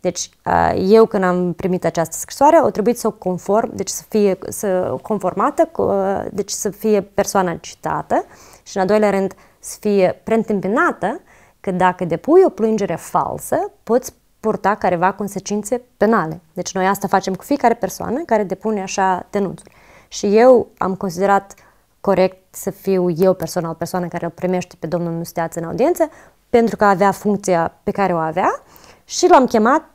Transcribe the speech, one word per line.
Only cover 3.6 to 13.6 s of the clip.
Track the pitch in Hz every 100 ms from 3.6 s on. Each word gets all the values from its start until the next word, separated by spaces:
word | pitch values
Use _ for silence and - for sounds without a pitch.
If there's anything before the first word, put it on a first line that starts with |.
| 233
deci | - -
să | - -
fie, | 220 202 185 -
să | - 208 180 185 123
conformată, | - 208 185 175 240 294 320
cu, | -
a, | 190 196 190 196 -
deci | 196 202
să | - 208
fie | - 220 208
persoana | 190 - 196 202 180
citată | 165 - - 156 156 156 262 403 - - -
și, | - 202
în |
al | 185
doilea | 214 208
rând, | 196 190 - _ _
să | - -
fie | 208 202 180 -
preîntâmpinată | - 226 214 208 185 240 339 - 190 302 _ _ _ _
că | -
dacă | 180 185 180
depui | 175 160 - 349
o | 359
plângere | - 220 220 190
falsă, | 165 - 170 143 - - 302